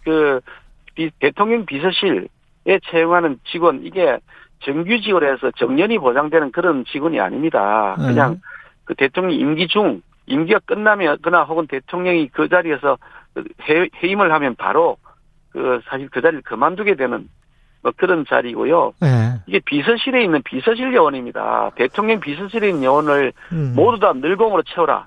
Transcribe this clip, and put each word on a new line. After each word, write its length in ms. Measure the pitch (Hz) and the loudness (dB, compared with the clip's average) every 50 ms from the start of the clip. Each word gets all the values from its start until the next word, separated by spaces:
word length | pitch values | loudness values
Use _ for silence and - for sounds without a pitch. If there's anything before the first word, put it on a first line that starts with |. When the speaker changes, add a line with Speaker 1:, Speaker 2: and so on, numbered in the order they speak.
| - | -2
Speaker 1:
그, 360 | 160 160 156 151 143 135 127 - - - - _ - - _ - - - | 0 2 2 2 2 0 -2 -4 -8 -20 -20 _ -20 -20 _ -20 -16 -8
비-, 160 | 160 160 151 - - | -6 -6 -6 -4 -2
대통령 460 | 135 147 - - 208 220 233 233 196 | -2 -2 0 0 0 0 0 -2 -2
비서실, 600 | - 139 139 160 185 175 - 202 185 127 90 - - _ _ _ _ _ _ - - 196 180 - - | -4 -6 -4 -2 -2 -2 0 0 0 0 0 -4 -8 _ _ _ _ _ _ 0 0 0 0 0 -2
채용하는 480 | 170 165 165 165 175 175 170 151 131 - - - | 0 0 2 4 2 2 2 0 -2 -4 -10 -8
직원, 300 | - 170 170 165 135 131 - | -4 2 2 2 2 2 -4
이게 340 | - - 190 170 143 117 113 _ _ - - - _ _ - | -8 -2 0 0 2 0 0 _ _ -20 -20 -20 _ _ -12
정규직으로 720 | - 139 139 160 170 190 240 226 202 214 190 170 147 139 | -6 -4 -4 -2 -2 0 -2 -2 0 0 2 2 2 2
해서 180 | 135 120 139 123 - | 0 0 -2 -4 -2
정년이 420 | - 123 120 131 151 190 226 233 196 | -2 -2 0 2 2 2 2 0 0
보장되는 540 | 143 123 120 139 151 151 156 160 151 131 | 0 2 2 2 0 2 2 2 0 0
그런 320 | - 170 175 180 147 131 117 | -2 -2 0 0 0 0 -2
직원이 360 | - - 139 147 170 151 120 | -6 -6 -4 -4 -2 0 0
아닙니다. 760 | 95 90 - 131 156 165 - 113 98 101 107 110 107 98 95 90 | -2 -2 -2 -2 -2 0 0 0 0 2 0 0 0 0 -2 -2
Speaker 2:
네. 80 | 143 127 | -2 0
Speaker 1:
그냥 320 | 120 139 135 127 170 185 - - - - - - _ _ _ | 2 2 2 2 0 -4 -10 -18 -20 -20 -20 -20 _ _ _
그 100 | - - | -8 -4
대통령 380 | - 135 135 - 180 185 185 | -2 -2 -2 0 0 -2 0
임기 360 | 156 127 131 143 156 156 185 165 | 0 0 0 0 0 0 -2 0
중, 340 | - 208 208 160 107 87 - _ _ _ _ | 0 0 2 0 0 -4 -8 _ _ _ _
임기가 340 | - 262 208 165 165 - - - | -4 -2 -2 0 2 0 0 0
끝나거나 800 | - 170 208 214 214 208 202 185 147 147 147 - 170 180 170 147 | -2 -4 0 2 2 2 4 2 0 0 0 0 2 2 2 2
혹은 220 | 139 160 170 160 | 2 -2 -4 -4
대통령이 600 | 135 139 131 - - 175 180 180 180 175 165 151 123 | -4 -6 -8 -8 -6 -6 -4 -2 0 0 0 0 -2
그 200 | - - 156 - | -2 -2 -2 2
자리에서 500 | 180 180 170 165 147 131 147 139 127 - - - - - - _ - - - - - - - - | 2 0 2 0 -4 -2 0 -2 -2 -2 -4 -20 -20 -20 -20 _ -14 -14 -14 -14 -16 -8 -2 0
해-, 200 | 151 170 180 - - - | 2 2 2 0 -4 -6
해임을 300 | 175 185 196 208 196 165 | -4 -2 0 2 2 2
하면 220 | 156 151 143 127 113 | 2 2 0 -2 -4
바로 400 | - - 95 110 156 170 151 110 - _ - - _ _ _ _ _ _ _ | -2 -2 0 2 2 2 2 0 -4 _ -20 -20 _ _ _ _ _ _ _
그 280 | - 139 135 131 127 117 - - | -8 -4 -2 -2 -2 -2 -4 -8
사실 200 | 139 131 139 135 | -10 -10 -8 -8
그 100 | - 127 | -6 0
자리를 220 | 127 165 160 135 | 0 0 0 -2
그만두게 520 | - - 117 110 135 165 185 190 208 202 185 | -8 -8 -4 0 0 0 0 0 -2 -2 0
되는 320 | 135 131 123 117 110 - - - _ _ _ _ _ _ _ _ _ | 0 0 -2 -4 -6 -8 -12 -20 _ _ _ _ _ _ _ _ _
뭐 100 | - 123 - | -6 -6 -4
그런 280 | - 185 180 180 160 135 - | 0 0 2 2 0 0 0
자리고요. 640 | 131 123 120 120 117 110 113 131 165 165 127 113 - - | -2 -2 -2 -2 -4 -4 0 2 2 2 2 0 -2 0
Speaker 2:
네. 340 | 175 139 127 117 110 117 123 107 - | 0 2 2 2 2 0 -2 -6 -8
Speaker 1:
이게 140 | - - 190 | -4 -4 -4
비서실에 640 | - - 143 147 139 220 233 226 - 277 247 247 226 | -2 -2 -4 -2 0 0 0 0 0 0 0 2 2
있는 180 | 180 156 139 | 2 0 0
비서실 500 | - - - 262 - 220 233 226 254 262 | -2 -4 -8 -4 0 0 0 0 -2 0
요원입니다. 800 | 247 208 160 147 139 131 120 117 - 110 107 110 113 113 110 107 - | 2 4 2 2 2 -2 -8 -8 -8 -6 -4 -2 -2 -2 -2 -2 -2
대통령 420 | - 120 131 - 208 208 220 226 196 | -2 -2 -2 0 -2 0 0 0 -2
비서실에 500 | - 143 143 165 202 190 226 226 214 202 | -2 -8 -8 -8 -8 -6 -4 -2 0 0
있는 120 | 175 147 | 0 2
요원을 500 | 131 131 139 151 151 147 143 143 139 123 - - - - | 2 2 2 2 2 2 2 2 0 0 -4 -8 -12 -8
Speaker 2:
음. 200 | 170 160 147 131 120 | -6 -4 -2 0 2
Speaker 1:
모두 240 | 139 175 240 233 196 | 4 4 4 4 4
다 120 | 208 185 | 2 2
늘공으로 500 | 147 127 135 165 196 185 226 220 196 165 - | 2 0 -2 -2 0 2 2 2 2 0 -2
채워라. 420 | - - 175 170 143 120 104 - | -2 -2 -2 0 0 0 -2 -4